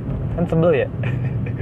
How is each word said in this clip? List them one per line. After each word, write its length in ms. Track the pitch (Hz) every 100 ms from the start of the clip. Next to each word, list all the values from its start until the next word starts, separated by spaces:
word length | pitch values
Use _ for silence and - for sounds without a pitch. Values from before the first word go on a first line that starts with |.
| - - - -
Kan 60 | 170
sebel 400 | 165 170 143 107
ya? 20 |
<laughs> 60 | - - - - - - -